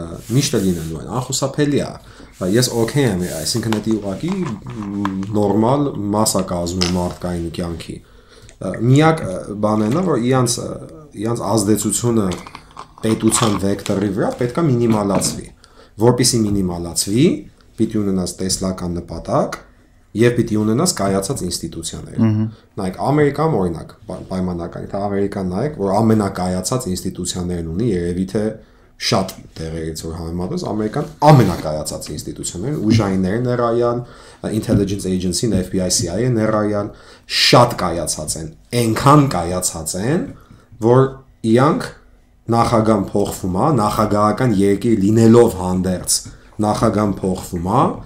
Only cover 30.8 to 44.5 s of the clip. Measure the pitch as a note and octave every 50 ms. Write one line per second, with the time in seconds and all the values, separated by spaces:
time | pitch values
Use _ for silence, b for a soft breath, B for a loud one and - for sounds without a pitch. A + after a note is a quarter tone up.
30.8 | G#2+ G#2+ - B2 - - - - - D3 D3+ C3 A2+ F#2+ E2+ D#2+ - D#2+ D2+ D#2
31.8 | D2 - D#2+ D#2 - - D2+ - - - - - - - - F2 F#2 C3 D3+ -
32.8 | G#2 G#2+ G#2+ A2 G#2+ G2 F#2+ F#2+ F#2 F2+ G2 A2+ B2 B2 B2 B2 A#2+ A#2 A2+ A#2+
33.8 | A#2+ A#2+ A#2+ A#2+ B2 B B B B B B B B F2+ E2 A2 G#2+ - A2 G#2
34.8 | G2+ F#2+ G#2 G2 F#2 F#2+ F#2+ F#2 F2+ F#2+ F2 - - A#2 G2+ F#2 F2+ - - F#2+
35.8 | F2+ F2+ - - - E2+ E2+ G2 A#2+ B2+ B2 A2 G#2+ G#2+ G#2+ G#2+ G#2 G#2 G#2 G#2
36.8 | G#2 A2 - b b b b b b b - - - - - C3 A#2+ A#2+ - -
37.8 | F#2 F2+ E2 E2+ D#2+ D#2+ - - D#2 D2+ - D2+ D#2+ D#2 - - - - - A#2+
38.8 | A#2+ A2+ A2 A2+ - C3+ C#3+ D3+ C#3+ C3 - F2 E2+ E2+ F2+ F2+ F2+ - - E2+
39.8 | D#2 D#2 - F2+ G2+ B2 D3+ - - - - b b b b b b b b -
40.8 | G#2+ A2+ B2 C3 C3+ C3 - - - _ - _ - A2+ A2 A#2+ C3 D3+ F3+ C4
41.8 | - - - - _ _ _ _ _ _ _ _ _ - A2 A#2 A2+ A#2 B2 A2+
42.8 | A2 G#2+ A2 G#2 F#2+ F2+ - G#2 G2+ G2 - - - F#2+ F2+ F#2 A#2 D#3 D#3 A#2+
43.8 | G#2 G#2 - - A2 G2+ G#2 G#2 G#2 G#2+ G#2+ - C3 B2+